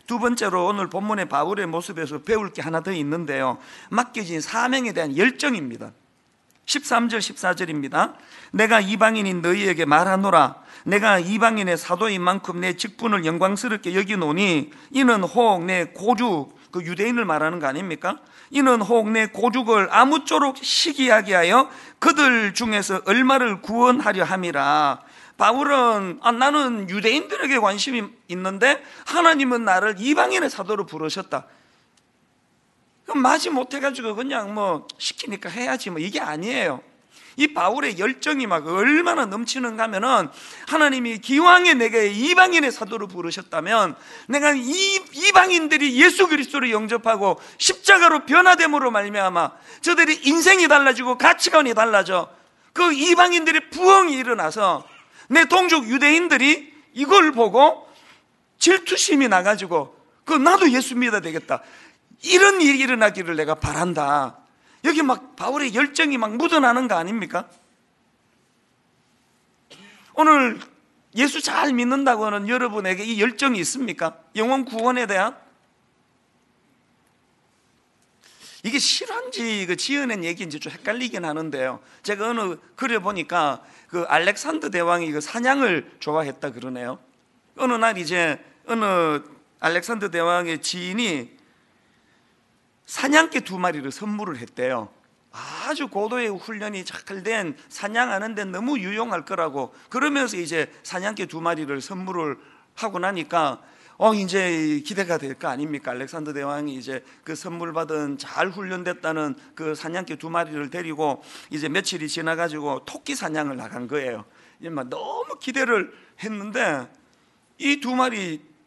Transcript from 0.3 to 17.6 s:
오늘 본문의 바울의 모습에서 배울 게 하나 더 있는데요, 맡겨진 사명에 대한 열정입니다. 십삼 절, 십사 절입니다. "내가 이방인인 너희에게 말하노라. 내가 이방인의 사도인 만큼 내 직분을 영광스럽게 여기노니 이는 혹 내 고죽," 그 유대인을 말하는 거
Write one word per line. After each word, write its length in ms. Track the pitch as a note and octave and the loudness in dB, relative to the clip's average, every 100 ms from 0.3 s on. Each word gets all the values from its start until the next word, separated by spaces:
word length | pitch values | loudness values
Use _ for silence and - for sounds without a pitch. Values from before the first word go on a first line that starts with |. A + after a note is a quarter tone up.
| A#3+ G#3 F3+ F3+ | 0 -2 0 0
오늘 220 | G3+ F3 | -2 -4
본문의 400 | F#3 G#3 G#3 E3+ | -6 -4 -4 -2
바울의 380 | C#3+ D#3 G3+ F3+ | -2 -2 -2 -4
모습에서 520 | D#3+ - E3 D3+ D3 | -6 -8 -8 -8 -8
배울 340 | - A3 G3 | -4 -4 -4
게 80 | - | -8
하나 200 | D3 E3 | -6 -6
더 100 | E3+ | -4
있는데요, 680 | F3+ C#3+ E3 D#3 C3+ C3 A#2+ - - - | -6 -4 -4 -4 -4 -4 -6 -12 -20 -8
맡겨진 500 | G#3 B3 A3+ F3 E3 | -4 -4 -6 -8 -8
사명에 520 | D3+ A3+ B3 C4 A#3+ | -6 -4 -2 -2 -4
대한 240 | E3+ D#3 C3+ | -4 -4 2
열정입니다. 760 | A#3+ - D4 A3 C3+ A2+ A2 - _ _ _ _ _ _ - | 0 0 -4 -4 -6 -12 -16 -20 _ _ _ _ _ _ -8
십삼 420 | C#4+ D4 A#3 A#3 | -6 -2 0 0
절, 140 | A3 | -2
십사 320 | F#3+ - F#3 | -6 -6 -4
절입니다. 600 | F3 E3+ D3+ C3+ D3+ A3 - - - - | -4 -4 -6 -4 -2 -2 -4 -20 -20 -6
"내가 280 | - A3 A3+ | 0 2 2
이방인인 600 | G3 G#3+ A3 A3 G3 F3+ | 2 2 2 2 -2 -2
너희에게 460 | E3+ G3 G3 E3 D#3 | 0 0 0 0 2
말하노라. 680 | D3 F#3 F#3+ G3 E3+ C#3 - - - | 4 4 2 4 4 4 0 -20 -12
내가 340 | - G3+ G#3+ F#3+ | -2 0 4 2
이방인의 600 | E3+ G#3+ A3+ A3 F#3 E3 | 2 0 2 2 -2 -2
사도인 420 | - F3+ A3 F#3+ | -2 -2 -2 -2
만큼 380 | F3+ F#3+ - F3 | -2 -2 -4 -6
내 160 | F#3 F3+ | -4 -4
직분을 480 | A3 - A3+ G3+ | -8 -6 -2 0
영광스럽게 720 | D#3+ E3 F#3+ G3+ B3 G#3+ F3 | 0 0 0 0 -4 -4 -2
여기노니 760 | F#3 G3+ G#3 D#3 D#3+ G3+ D#3+ - - - | -2 -2 -2 -2 0 2 0 -2 -12 -6
이는 320 | C4 B3+ A3+ | 2 4 4
혹 400 | C4+ A3+ A#3 F#3 | 0 0 2 2
내 220 | F3 F#3 E3 | 0 -2 -4
고죽," 720 | - G3+ A3+ A#3+ E3 C3+ - _ | -4 -2 0 0 -2 -6 -14 _
그 120 | F3+ | -10
유대인을 420 | E3+ F3 A3 A#3+ | -8 -4 -2 -2
말하는 340 | G3 D3+ D#3+ | -2 0 -2
거 80 | F3 | -2